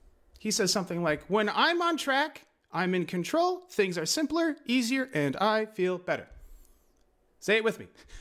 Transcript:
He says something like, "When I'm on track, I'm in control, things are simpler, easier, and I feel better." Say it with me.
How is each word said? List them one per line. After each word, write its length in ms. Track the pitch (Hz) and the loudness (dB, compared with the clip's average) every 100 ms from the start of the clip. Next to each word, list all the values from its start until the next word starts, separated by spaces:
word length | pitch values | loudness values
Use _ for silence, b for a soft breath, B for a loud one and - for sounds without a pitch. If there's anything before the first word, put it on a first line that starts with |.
| - _ _ - | -20 _ _ -10
He 140 | 214 | -4
says 200 | 208 190 | 0 0
something 300 | 208 180 170 | 0 -2 -2
like, 220 | 170 151 | 0 -2
"When 260 | - 202 214 | 0 0 0
I'm 320 | 190 294 339 | 2 2 2
on 160 | 339 320 | 0 0
track, 480 | - 269 311 - _ _ _ | 0 0 0 -4 _ _ _
I'm 220 | 160 180 | -4 0
in 120 | 185 175 | 0 -2
control, 580 | 185 175 311 359 359 - | -4 -2 2 2 0 -4
things 280 | - 196 170 | 0 0 0
are 80 | 160 | -2
simpler, 520 | - 302 320 330 285 - | 0 0 0 0 -2 0
easier, 420 | 254 226 269 254 | 0 2 0 -2
and 220 | 151 143 135 | 0 0 2
I 280 | 208 214 220 | 2 2 -2
feel 320 | 214 185 180 | -2 -2 -2
better." 300 | 180 147 87 - - - - _ _ _ _ _ _ _ | -4 -4 -6 -18 -20 -20 -20 _ _ _ _ _ _ _
Say 180 | - 220 | 0 2
it 60 | |
with 160 | 220 - | 2 -2
me. 80 | 92 - B B | -8 -20 B B